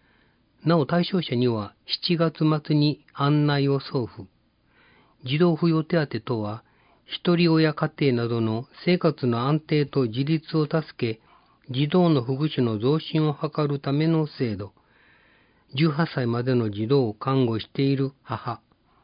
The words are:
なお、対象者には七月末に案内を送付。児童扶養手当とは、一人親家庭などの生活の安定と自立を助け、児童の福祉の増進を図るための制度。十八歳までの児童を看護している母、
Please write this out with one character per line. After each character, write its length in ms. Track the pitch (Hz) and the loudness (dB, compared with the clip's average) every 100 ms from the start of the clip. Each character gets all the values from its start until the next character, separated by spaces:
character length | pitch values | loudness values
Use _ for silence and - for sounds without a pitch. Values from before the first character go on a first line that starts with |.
| _ _ _ _ _ _ | _ _ _ _ _ _
な 120 | 151 170 | 0 2
お、 80 | |
対 200 | 139 175 | 2 0
象 180 | 170 185 | 0 -2
者 120 | - | -2
に 140 | 120 123 | 0 0
は 260 | 113 101 - - | 0 -6 -14 -10
七 320 | - - 165 | -8 -2 0
月 260 | 165 - 156 156 - | 0 0 0 0 0
末 100 | 151 | 2
に 300 | 147 143 _ | 2 -2 _
案 320 | - 143 151 147 | -4 0 2 2
内 220 | 143 139 | 2 0
を 120 | 139 | -2
送 260 | - 139 110 | -2 -6 -6
付。 220 | - 98 _ _ _ _ _ _ _ _ _ | -10 -20 _ _ _ _ _ _ _ _ _
児 140 | 127 147 | -6 2
童 160 | 175 | 2
扶 140 | 160 170 | 4 2
養 160 | 160 | 2
手 220 | 156 170 147 | 2 0 0
当 140 | 117 | -6
と 220 | - 117 | -4 -4
は、 200 | 104 107 - _ _ _ - | -4 -8 -16 _ _ _ -16
一 280 | - - | -4 0
人 160 | 170 170 | 4 4
親 200 | 160 156 | 4 2
家 180 | 151 151 - | 0 -4 0
庭 160 | 143 | 0
な 140 | 120 117 | 2 0
ど 120 | 117 | 0
の 260 | 110 110 131 - | 0 -2 -6 -6
生 140 | - 180 | -2 2
活 280 | 165 147 127 | 0 0 -2
の 220 | 117 127 | 0 0
安 120 | 151 | -2
定 260 | - 151 143 | 0 -2 0
と 180 | 143 | -2
自 200 | 120 113 | -2 -2
立 320 | 139 160 - 160 | -2 -2 -2 -2
を 80 | 151 | 0
助 160 | 165 - - | -2 -4 -6
け、 240 | 120 110 _ _ _ _ - | -6 -6 _ _ _ _ -8
児 180 | 123 147 | -2 0
童 220 | 180 175 | 4 4
の 120 | 147 | 2
福 220 | 117 135 151 | 0 -4 -2
祉 140 | - | 0
の 180 | 120 107 | 0 0
増 220 | 123 156 | 0 0
進 280 | - 156 156 | 0 0 0
を 60 | |
図 340 | 143 151 - 147 | -2 -6 -2 -2
る 120 | 143 | -2
た 120 | 151 | -2
め 140 | 143 160 | 0 2
の 200 | 160 151 | 0 -2
制 300 | - 123 98 | -4 -4 -4
度。 160 | 101 - _ _ _ _ _ _ _ _ _ | -10 -16 _ _ _ _ _ _ _ _ _
十 140 | 131 165 | 0 0
八 180 | 143 165 | 0 -2
歳 120 | - 120 | -2 -2
ま 160 | 120 | -2
で 120 | 127 | 0
の 160 | 123 110 | 0 0
児 160 | 104 110 | -2 0
童 220 | 139 117 | 2 2
を 60 | |
看 320 | 104 131 135 123 | -2 -2 0 2
護 120 | 110 | -2
し 100 | - | -6
て 120 | - | -2
い 140 | 139 135 | 0 0
る 160 | 135 - | -2 -6
母、 380 | - 110 - 113 _ _ _ _ | -10 -10 -8 -12 _ _ _ _